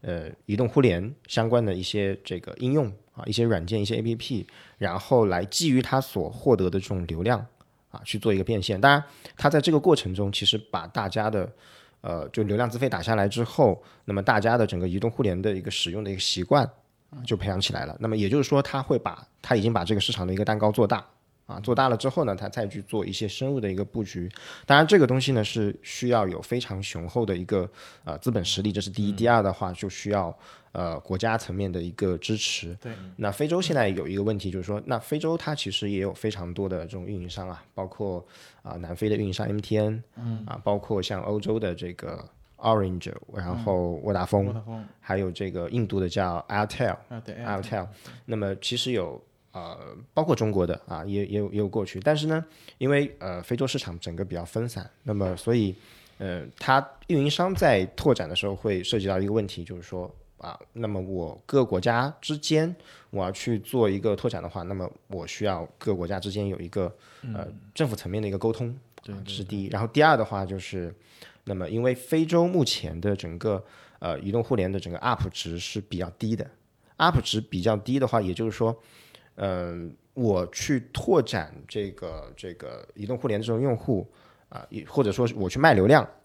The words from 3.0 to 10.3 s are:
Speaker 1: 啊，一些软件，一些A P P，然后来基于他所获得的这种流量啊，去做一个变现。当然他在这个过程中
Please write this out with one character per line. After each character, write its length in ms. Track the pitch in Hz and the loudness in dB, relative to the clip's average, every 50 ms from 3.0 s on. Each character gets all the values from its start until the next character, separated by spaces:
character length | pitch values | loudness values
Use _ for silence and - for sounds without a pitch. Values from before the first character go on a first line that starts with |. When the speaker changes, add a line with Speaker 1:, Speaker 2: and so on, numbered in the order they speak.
| _ _ _ | _ _ _
Speaker 1:
啊， 100 | - - | -10 -6
一 60 | - | -2
些 120 | 107 117 117 | 2 2 4
软 220 | 117 110 85 82 | 4 4 2 0
件， 160 | 92 113 107 | -2 0 0
一 40 | 104 | 0
些 120 | 101 113 | 0 0
A 40 | 113 | -2
P 140 | 110 117 117 | 0 -2 -2
P， 320 | 113 - - 131 101 90 - - - - - - | -4 -4 -4 -4 -4 -4 -6 -14 -20 -20 -20 -8
然 200 | _ 98 90 87 98 | _ -4 -2 -2 -4
后 260 | - - 139 123 110 | 0 4 6 6 6
来 180 | 98 90 87 95 | 6 4 0 0
基 240 | 101 - - 165 160 | -2 -4 0 2 4
于 120 | 131 127 | 4 4
他 180 | 127 - - 131 | 4 4 0 0
所 300 | 127 - - 101 82 - | 0 0 -4 -4 -4 -4
获 260 | 110 120 - 139 120 | -6 0 4 6 6
得 140 | 92 95 90 | 6 6 2
的 100 | 87 98 | 2 0
这 80 | 92 | -2
种 180 | - 101 92 87 | -2 -4 -4 -2
流 160 | 85 82 80 90 | -4 -4 -2 2
量 200 | 113 123 104 113 - _ _ - _ _ _ _ _ | 2 2 0 -2 -8 _ _ -20 _ _ _ _ _
啊， 120 | - - - | -18 -14 -8
去 160 | - - 104 | -6 -6 0
做 140 | - 113 101 | 2 2 4
一 40 | |
个 60 | 95 92 | 4 2
变 180 | - 113 101 | 2 0 0
现。 180 | 92 - 104 92 | 0 0 0 6
当 120 | 107 139 | 6 8
然 120 | 143 147 147 - - - - - - | 6 6 4 -4 -16 -20 -20 -20 -12
他 140 | - - 147 | 2 2 4
在 100 | 156 151 | 6 6
这 120 | 139 175 | 6 6
个 80 | 160 147 | 4 6
过 160 | - 185 156 | 8 6 6
程 180 | - - 95 92 | 6 4 -4 -2
中 180 | 95 101 98 | -2 -2 -2